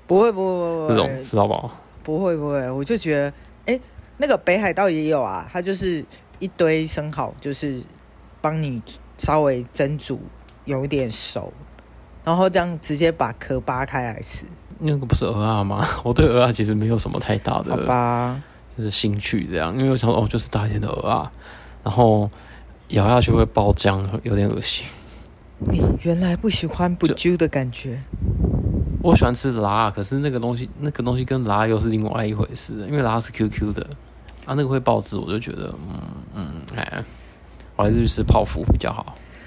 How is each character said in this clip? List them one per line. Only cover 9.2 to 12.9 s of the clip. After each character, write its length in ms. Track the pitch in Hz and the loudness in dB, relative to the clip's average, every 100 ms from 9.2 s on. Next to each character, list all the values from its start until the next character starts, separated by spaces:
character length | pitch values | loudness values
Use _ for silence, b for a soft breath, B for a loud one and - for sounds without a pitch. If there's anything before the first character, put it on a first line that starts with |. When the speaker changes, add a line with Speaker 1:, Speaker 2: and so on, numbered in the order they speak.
| - 151 | 2 4
Speaker 1:
微 240 | 147 123 120 | 4 2 -4
蒸 240 | - 139 147 | -2 -2 -2
煮， 240 | - 123 - - - - | -6 -8 -8 -18 -20 -16
有 220 | - 131 139 | -6 -4 -2
一 20 | |
点 240 | 147 123 | -2 -2
熟， 400 | 104 - 113 - - - - - - - - | -4 -6 -8 -10 -14 -20 -20 -20 -20 -20 -8
然 140 | - 175 | 0 4
后 120 | 190 | 4
这 100 | 180 | 4
样 200 | 175 160 | 0 -4
直 160 | - | -4